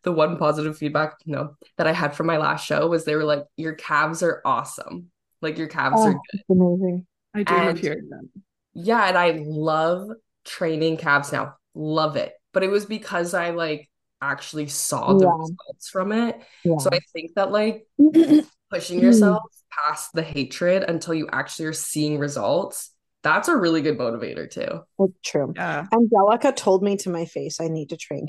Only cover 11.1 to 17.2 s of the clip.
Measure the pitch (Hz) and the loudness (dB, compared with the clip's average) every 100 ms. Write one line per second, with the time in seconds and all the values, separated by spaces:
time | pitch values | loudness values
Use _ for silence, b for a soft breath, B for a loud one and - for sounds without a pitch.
11.1 | 143 139 131 - - _ 156 151 156 151 | 2 2 -4 -6 -12 _ -8 -2 0 0
12.1 | 143 - - _ 185 190 202 202 214 - | 0 -4 -8 _ -2 0 0 -2 -8 -4
13.1 | 185 175 180 170 170 165 151 - _ _ | -4 -2 -2 -2 -4 -4 -6 -10 _ _
14.1 | _ 139 135 - 156 147 - - 131 - | _ -6 -6 -8 -8 -6 -6 -4 -2 2
15.1 | 196 180 165 160 180 - - - 190 196 | 6 6 2 -4 -10 -14 -18 -8 -6 -2
16.1 | 220 233 - B B 175 156 135 170 - | -2 -2 -6 B B 0 0 0 -2 -4
17.1 | 165 | -10